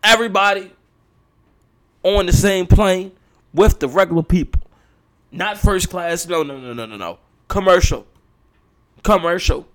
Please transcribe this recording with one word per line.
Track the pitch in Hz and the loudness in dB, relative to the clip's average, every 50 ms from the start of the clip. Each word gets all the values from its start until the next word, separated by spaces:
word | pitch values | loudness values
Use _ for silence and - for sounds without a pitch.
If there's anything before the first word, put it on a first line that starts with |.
| - | 4
Everybody | 214 226 220 233 226 190 196 196 202 196 196 190 185 _ _ _ _ _ _ _ _ _ _ _ _ _ _ _ _ _ _ _ _ _ _ _ _ _ _ | 2 2 2 2 -2 0 0 2 2 0 -2 -6 -12 _ _ _ _ _ _ _ _ _ _ _ _ _ _ _ _ _ _ _ _ _ _ _ _ _ _
on | _ 185 202 202 190 | _ 0 0 0 0
the | 175 175 | 2 0
same | - - 202 196 185 180 | 2 2 2 0 0 2
plane | 175 - - 214 190 185 185 190 190 _ _ _ _ _ _ _ _ - | 4 4 4 6 4 0 0 -4 -10 _ _ _ _ _ _ _ _ 0
with | 147 196 220 214 - | 4 4 4 4 2
the | 147 135 | -2 -2
regular | 131 185 196 175 170 165 156 | 2 0 0 2 0 -4 0
people. | _ 175 180 151 - - - - - _ _ _ _ _ _ _ _ _ _ _ _ | _ 0 0 0 0 -4 -4 -4 -4 _ _ _ _ _ _ _ _ _ _ _ _
Not | - 170 180 208 208 202 | -10 -8 -6 -6 -6 0
first | - 208 202 185 180 180 | 0 0 0 0 -2 -4
class. | - 180 175 170 170 160 170 170 | -8 -8 -6 -4 -6 -6 -4 -4
No, | 175 165 | -4 -4
no, | 156 143 139 135 | -4 -4 -8 -14
no, | 127 123 120 | -14 -14 -12
no, | 117 113 110 | -12 -12 -12
no, | 107 101 | -12 -10
no. | 92 85 87 _ _ _ _ _ _ _ | -10 -10 -12 _ _ _ _ _ _ _
Commercial. | - 202 190 190 185 185 - - 151 113 - _ _ _ _ _ _ _ _ _ _ _ _ _ _ _ _ _ _ _ _ | -6 -2 2 4 4 4 4 0 -2 -4 -10 _ _ _ _ _ _ _ _ _ _ _ _ _ _ _ _ _ _ _ _
Commercial. | - 208 185 165 170 175 185 175 - 143 131 160 _ | 0 0 0 0 -2 -4 -2 -2 -2 -2 -2 -6 _